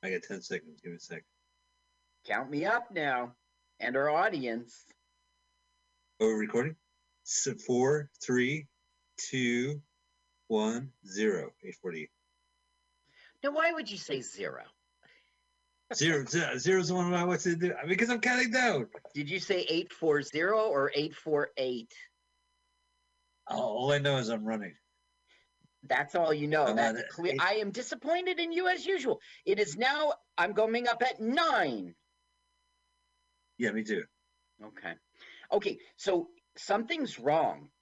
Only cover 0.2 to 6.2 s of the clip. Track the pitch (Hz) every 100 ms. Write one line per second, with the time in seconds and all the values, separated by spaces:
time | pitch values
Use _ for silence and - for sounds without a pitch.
0.2 | - 98 - 90 80 76 87 85 - 82
1.2 | _ _ _ _ _ _ _ _ _ _
2.2 | - 104 135 147 180 233 240 190 147 127
3.2 | 123 - _ _ _ _ 117 131 143 151
4.2 | 202 175 127 113 120 - - _ _ _
5.2 | _ _ _ _ _ _ _ _ _ _